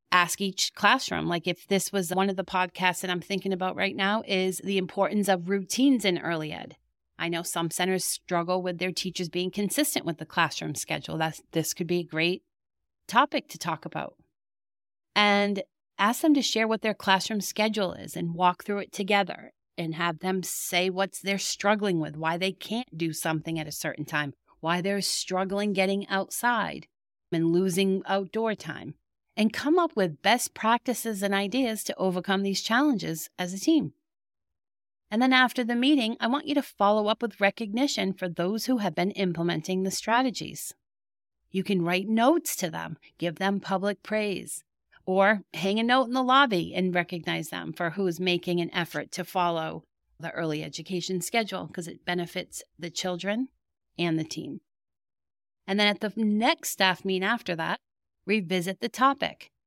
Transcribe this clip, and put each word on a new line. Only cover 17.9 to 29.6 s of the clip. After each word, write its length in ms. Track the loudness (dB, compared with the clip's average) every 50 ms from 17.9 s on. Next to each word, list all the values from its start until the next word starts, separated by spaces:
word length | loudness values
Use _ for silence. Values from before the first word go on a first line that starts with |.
| -4
is 240 | -8 -12 -12 -8
and 160 | -6 -6 -4 -2
walk 320 | 4 4 4 4 2 -4
through 140 | -4 -4 -4
it 140 | -4 -8 -6
together 600 | -6 -2 2 2 2 2 0 -4 -10 -14 -18 -20 _ _ _ _
and 200 | -8 -6 -6 -4
have 240 | -2 -2 -2 -2 -2
them 200 | -2 -2 -2 -2 -2
say 440 | -4 -6 -6 -6 -2 0 2 2 2
what 300 | 0 0 -2 -2 -2 -6 -4
they're 120 | -2 -2
struggling 600 | -2 -2 -4 -6 0 2 2 2 4 2 0 0 0
with, 180 | 0 -4 -6
why 220 | -4 -2 -2 -2 0
they 140 | -2 -2 -4
can't 440 | -6 -8 -6 -6 -6 -6 -8 -6
do 160 | -4 -4 -4 -4
something 460 | -2 -2 -2 -2 -2 -2 -4 -6 -6
at 80 | -6
a 60 | -8 -8
certain 320 | -8 -6 -6 -6 -6 -8
time, 280 | -4 -2 -2 -2 -2 -6 -12 _ _ _ _
why 200 | -2 -2 -2 0
they're 200 | 0 -2 -2 -2
struggling 720 | -2 -2 -4 -4 -4 -4 -2 -2 -2 -2 -2 -2 0 0 2
getting 340 | 2 2 2 2 -2 -2
outside 800 | -2 -2 -4 -2 -4 -6 -2 0 0 2 2 0 -4 -6 -10 -14 -16 _ _ _ _ _ _ _ _ -2
and 200 | 2 2 4 4
losing 480 | 4 4 4 4 2 4 4 2 0 0
outdoor 480 | -2 -2 -2 -2 -2 -4 -2 -2 -2 -4
time, 400 | -4 -8 -12 -12 -12 -12 -14 -14 -16 _ _ _ _ _ _ _
and 160 | 2 2 2 2
come 240 | 0